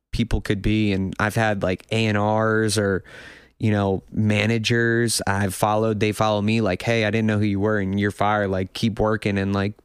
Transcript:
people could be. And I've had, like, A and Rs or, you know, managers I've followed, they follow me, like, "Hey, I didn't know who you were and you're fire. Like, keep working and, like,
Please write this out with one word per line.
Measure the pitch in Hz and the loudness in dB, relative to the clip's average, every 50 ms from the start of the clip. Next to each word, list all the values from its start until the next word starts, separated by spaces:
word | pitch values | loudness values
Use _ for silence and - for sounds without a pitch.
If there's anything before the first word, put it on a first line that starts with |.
| _ - | _ -6
people | - - 117 - - 107 | -2 -2 -2 0 0 -2
could | - - 107 98 | 0 -2 -2 0
be. | 95 107 107 110 107 104 | 0 0 2 2 2 2
And | 95 92 95 92 - - | 0 0 -2 -4 -2 -2
I've | 107 107 - | -2 0 0
had, | 117 110 107 104 98 | 0 0 0 0 0
like, | 87 90 95 - - - | 0 -2 -2 -4 -4 -4
A | 110 113 113 | -2 0 0
and | 110 104 104 | 0 0 0
Rs | 104 107 107 110 110 110 110 110 110 107 95 | 0 0 2 2 2 2 2 2 0 0 0
or, | 107 101 98 95 87 - - - - - - - - - - _ - | 2 2 2 0 -2 -4 -8 -20 -20 -20 -20 -20 -20 -20 -20 _ -2
you | 113 110 | 0 2
know, | 107 101 101 98 95 90 - - | 2 2 2 2 0 -2 -4 -6
managers | - - 107 107 104 104 104 110 117 117 110 - 120 117 117 117 117 117 117 113 - - - | -2 0 2 2 2 2 2 2 0 0 0 0 0 2 2 2 2 2 0 0 -2 -2 -2
I've | - 98 98 101 98 95 | -2 -2 0 -2 -2 -2
followed, | - 117 104 107 107 113 110 110 101 | 0 0 0 2 2 0 0 0 0
they | 110 107 | 0 -2
follow | 104 - 110 110 107 104 | 0 0 0 0 0 0
me, | 101 107 113 113 | 0 0 0 2
like, | 110 95 90 - | 0 0 -2 -2
"Hey, | - 117 117 117 107 | -2 -2 0 2 0
I | 104 | 0
didn't | 104 113 110 110 | 0 0 0 2
know | 107 104 | 2 2
who | 107 | 0
you | 104 98 95 | 0 0 0
were | 101 107 107 104 | 0 0 0 0
and | 95 95 98 101 | 0 -2 -2 0
you're | 101 104 | -2 -2
fire. | - - 101 104 107 104 101 | 0 0 0 0 2 0 0
Like, | 95 95 92 95 - - | 0 -2 -2 -4 -6 -6
keep | - - 113 101 - | -4 -2 -2 0 0
working | 113 107 110 107 - 107 98 98 | 0 0 0 -2 -2 -2 -2 0
and, | 98 98 98 | 0 0 0
like, | 98 98 104 107 _ | 0 -2 -2 -4 _